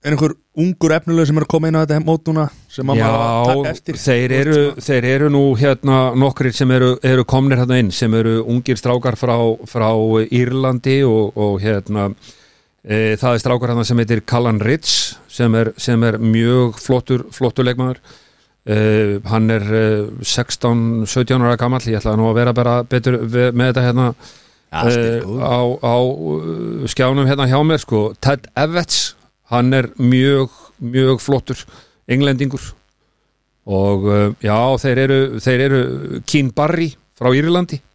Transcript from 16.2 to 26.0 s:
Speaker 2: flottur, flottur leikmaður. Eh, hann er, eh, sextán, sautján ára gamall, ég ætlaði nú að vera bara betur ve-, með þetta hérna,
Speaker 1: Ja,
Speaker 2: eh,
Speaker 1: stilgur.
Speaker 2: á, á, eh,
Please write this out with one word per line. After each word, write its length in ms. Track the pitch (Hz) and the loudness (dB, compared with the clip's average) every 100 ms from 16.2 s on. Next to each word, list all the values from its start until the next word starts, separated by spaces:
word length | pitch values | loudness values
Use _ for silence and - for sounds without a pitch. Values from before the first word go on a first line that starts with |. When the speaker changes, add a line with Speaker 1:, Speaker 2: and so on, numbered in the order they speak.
| 113 113 117 127 123 107 | 0 2 2 2 0 -2
Speaker 2:
flottur, 480 | - 127 - 123 - | -2 -2 0 -4 -4
flottur 320 | - 127 - | -4 -4 0
leikmaður. 400 | 127 123 127 131 - - _ _ _ _ - | -2 0 -4 -6 -12 -20 _ _ _ _ -4
Eh, 540 | 107 107 107 107 101 | 0 2 2 0 -2
hann 280 | 95 110 110 | -2 0 2
er, 100 | 113 | 0
eh, 460 | 101 110 110 107 104 117 | 0 0 2 0 -4 -8
sextán, 840 | 110 - 120 - 123 117 113 113 107 | -6 -4 -4 -4 0 0 0 -2 -2
sautján 380 | - 120 131 120 | -2 0 2 2
ára 100 | 120 | 0
gamall, 300 | 120 127 117 | 0 -2 -2
ég 140 | 110 | -2
ætlaði 160 | 113 107 | 0 0
nú 100 | 113 | 2
að 120 | 113 | 2
vera 100 | 120 | 2
bara 260 | 120 120 120 | 2 0 0
betur 380 | 123 127 120 123 | 0 -2 0 -2
ve-, 300 | 113 120 123 | -2 0 0
með 180 | 120 127 | 2 0
þetta 120 | 127 123 | 2 0
hérna, 220 | 120 123 113 - - _ _ _ | 2 0 -2 -14 -20 _ _ _
Speaker 1:
Ja, 80 | 78 | -2
Speaker 2:
eh, 100 | 117 | 0
Speaker 1:
stilgur. 520 | 120 117 117 95 117 135 | 0 0 -2 -4 -6 -2
Speaker 2:
á, 160 | 123 123 123 | 0 -2 -2
á, 180 | 123 | -2
eh, 920 | 120 | 0